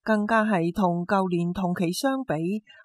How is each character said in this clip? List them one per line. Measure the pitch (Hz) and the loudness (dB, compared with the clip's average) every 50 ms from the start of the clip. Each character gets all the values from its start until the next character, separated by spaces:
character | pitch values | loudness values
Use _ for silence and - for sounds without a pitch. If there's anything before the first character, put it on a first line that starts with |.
更 | - 220 220 214 208 | -2 0 0 0 2
加 | 214 226 220 214 | 2 2 2 2
係 | 220 202 170 165 175 170 | 2 2 2 0 0 0
同 | 214 190 175 170 175 175 | 0 0 0 0 0 0
舊 | - 202 196 190 180 | 0 0 0 2 2
年 | 175 170 170 175 180 | 0 0 0 0 -2
同 | 202 185 175 180 | -2 -2 -2 0
期 | - 175 165 | 0 0 -2
相 | 180 - 277 269 269 269 262 | 0 0 -2 -2 -2 -2 -2
比， | - 151 156 165 180 208 214 - - - - | -4 -2 -2 -2 -2 -4 -4 -8 -12 -20 -12